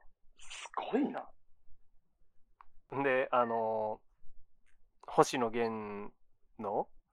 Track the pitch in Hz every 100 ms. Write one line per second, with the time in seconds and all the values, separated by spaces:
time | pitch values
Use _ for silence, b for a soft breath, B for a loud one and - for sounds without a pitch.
0 | - - - - - - - - - 240
1 | 254 135 - - - - - - - -
2 | _ _ - - - - - - - 131
3 | 139 127 139 127 117 117 110 110 107 107
4 | - - - - - - - - - _
5 | - - 151 139 117 120 113 110 104 101
6 | 101 - - - - - 104 117 170 -
7 | -